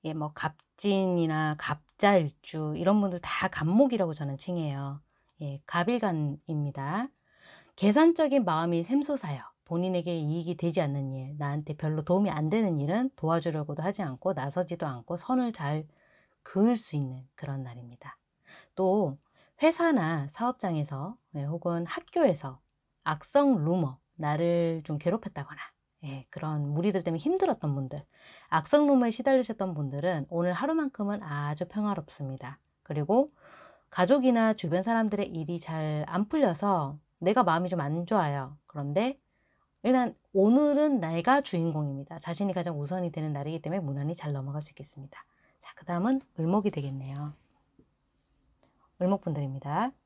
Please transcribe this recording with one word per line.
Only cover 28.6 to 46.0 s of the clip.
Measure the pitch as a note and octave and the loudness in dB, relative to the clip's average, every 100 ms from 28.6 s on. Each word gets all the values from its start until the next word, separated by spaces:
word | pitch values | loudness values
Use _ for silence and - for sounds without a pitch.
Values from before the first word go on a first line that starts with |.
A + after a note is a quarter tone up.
| D#3 D4 D4 | 4 6 6
루머에 | C4+ A#3+ | 6 4
시달리셨던 | A3+ B3+ C4 A#3+ G#3+ F#3 | 0 4 4 2 -4 -4
분들은 | D#3 C#3 C#3 F3 E3 C3+ | -2 -4 -2 0 -2 -2
오늘 | E3+ F3 | 0 0
하루만큼은 | F3 C#4 D#4+ C#4+ - G3+ G3+ | 0 0 0 -2 -4 -4 -4
아주 | F3 C#3+ D3 D3+ F3 | -6 -4 -4 -4 -4
평화롭습니다. | G#3+ G#3 F#3+ C#3+ - C#3 C3 - C#3+ _ _ | -2 -2 -2 -6 -10 -8 -8 -12 -16 _ _
그리고 | - D3+ D3 A3+ D4 _ - - - _ _ | -8 -4 2 2 2 _ -20 -20 -20 _ _
가족이나 | - F3+ C#4 B3+ A#3 A3 | 0 4 6 6 4 4
주변 | A3 E3 F3 | 2 0 0
사람들의 | F#3+ A3+ A3 G3+ G3+ | 2 0 0 -2 -4
일이 | E3 D#3 E3+ | -4 -4 -6
잘 | - D#3+ D#3 D3+ D3+ | -6 -4 -2 -2 -2
안 | E3+ G#3 | -2 0
풀려서 | D#4+ B3 D#3 G3+ F#3 C#3 D3 _ _ | 2 2 2 0 0 0 -8 _ _
내가 | E3+ G#3 | 2 4
마음이 | F#3 E3 F3+ | 4 2 0
좀 | F3 | -2
안 | C#3+ D#3+ F3 | -2 -2 0
좋아요. | G#3+ D#3 C#3+ C3+ D3 _ | 0 2 -2 -6 -12 _
그런데 | D3+ C#3+ D3+ A#3+ C#4 _ _ _ _ _ _ | -8 -2 0 0 -4 _ _ _ _ _ _
일단 | A3+ B3+ A#3+ - _ | 2 2 2 -4 _
오늘은 | G3 G3+ B3+ D4 C#4+ D4+ C4 | 4 6 6 6 4 4 2
내가 | E3 E3 E3+ C#4+ | 0 0 4 2
주인공입니다. | C#4 F3 E3 D3+ D3 C#3 C#3+ E3 | 2 0 0 0 -2 -4 -10 -12
자신이 | E3 E3+ G3+ | -10 -4 -2
가장 | F3+ F3 D3+ | -2 -4 -4
우선이 | D3 F#3 F3 | -4 -4 -4
되는 | E3 D#3 | -4 -4
날이기 | C#3+ C#3+ D#3+ | -4 -6 -6
때문에 | D#3 F#3+ | -4 -4
무난히 | D3+ C#3 C#3+ | -4 -4 -4
잘 | E3+ D3+ | -4 -6
넘어갈 | C#3 C3+ D3 | -6 -6 -8
수 | D3 | -10
있겠습니다. | - D3 - C#3 - - _ _ _ | -16 -18 -16 -18 -20 -20 _ _ _
자, | - - | -20 -16
그 | |
다음은 | - F3 | -6 -2